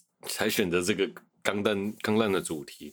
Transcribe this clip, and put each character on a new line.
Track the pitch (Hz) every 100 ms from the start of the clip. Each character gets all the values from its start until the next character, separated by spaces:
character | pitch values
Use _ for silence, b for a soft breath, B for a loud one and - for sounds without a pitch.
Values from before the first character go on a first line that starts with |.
| _ _ -
才 | - 107
选 | 113 92
择 | 87
这 | 90
个 | 98 92 - _ _
钢 | - 101
弹， | 104 101 104 -
钢 | - 107
弹 | 110
的 | 92
主 | 85 80
题。 | 69 - 76